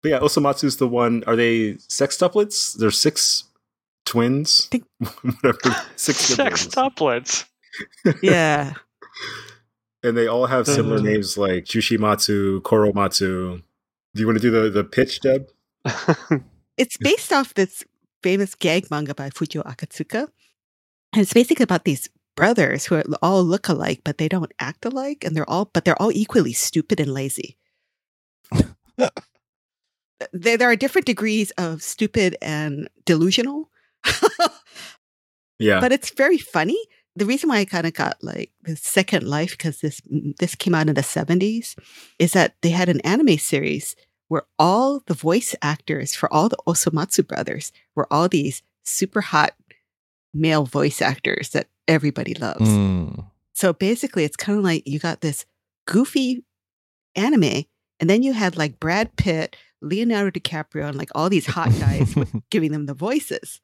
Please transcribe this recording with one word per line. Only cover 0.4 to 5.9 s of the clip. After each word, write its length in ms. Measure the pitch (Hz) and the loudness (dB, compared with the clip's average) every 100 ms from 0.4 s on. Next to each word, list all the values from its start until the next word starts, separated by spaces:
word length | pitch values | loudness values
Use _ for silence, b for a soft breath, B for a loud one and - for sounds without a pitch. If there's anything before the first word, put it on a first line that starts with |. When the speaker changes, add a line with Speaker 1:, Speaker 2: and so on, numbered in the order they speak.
| 143 135 143 127 | 2 2 -2 0
Speaker 1:
the 100 | 127 | 0
one. 380 | 120 120 117 110 | 2 2 0 0
Are 80 | |
they 400 | 113 117 113 110 | 2 4 2 0
sextuplets? 1000 | - _ - 139 - 180 214 208 - - | -4 _ -2 -2 2 2 2 0 -2 -6
They're 160 | - 110 | 0 0
six 540 | - 156 - - - - _ _ _ _ _ | 2 0 2 0 -2 -6 _ _ _ _ _
twins. 640 | - 117 120 139 156 196 - | -4 0 2 0 2 2 2
Speaker 2:
Think 180 | 247 - | -4 -4
Speaker 1:
<laughs> 300 | _ 110 - | _ -8 -4
Whatever. 360 | 123 123 131 - 131 113 - | -6 2 0 2 0 0 -8